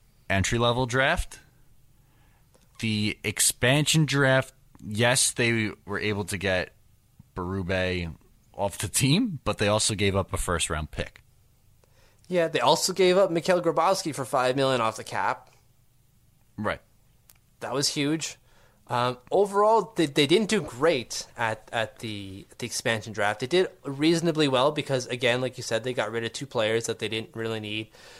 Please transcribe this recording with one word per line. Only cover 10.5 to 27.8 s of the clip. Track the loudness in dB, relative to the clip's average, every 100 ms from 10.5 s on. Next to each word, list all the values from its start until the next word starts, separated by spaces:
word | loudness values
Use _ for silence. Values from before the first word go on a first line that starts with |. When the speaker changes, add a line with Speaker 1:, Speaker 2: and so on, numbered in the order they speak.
| -2 -2 -4 -6
Speaker 1:
pick. | -8 -10 -10 _ _ _ _ _ _ _ _ _ _ _
Speaker 2:
Yeah, | 0 0
they | 2
also | 4 4 2
gave | 4 6 6
up | 4
Mikhail | 2 2 2
Grabowski | 2 2 2 2 -2 -6
for | -2
five | 2 2 2
million | 2 2
off | 0 -2
the |
cap. | -8 -4 -2 -4 -8 _ _ _ _ _ _ _ _ _ _ -8
Speaker 1:
Right. | -6 -6 -8 _ _ _ _ -20 _ _
Speaker 2:
That | -6
was | -2 -2
huge. | 0 -2 -2 -6 -12 _ _ _ _ _
Um, | -2 -2 -4 -2
overall, | 0 2 4 4 4 2 -2
they, | 0
they | 2 4
didn't | 4 4
do | 0
great | -2 0 2 2 -2 -10 -12 -4
at, | -4 -4 -6
at | -4 -4 -6
the, | -10 -10 -10 -14 -18
at | -12
the | -8
expansion | -4 -2 -2 -4
draft. | -2 -2 0
They | 0
did | 0 0 -4 -12
reasonably | -2 2 2 0 2 2
well | 4 2
because, | 0 -2 -4 -4
again, | -2 2 2
like | -2 -6
you |
said, | -4 -4
they | -2
got | -4 -4
rid | -4 -6
of |
two | -8 -6
players | -2 0 0 -2
that | -6
they | -6
didn't | -6 -8 -8
really | -6 -6
need. | -6 -8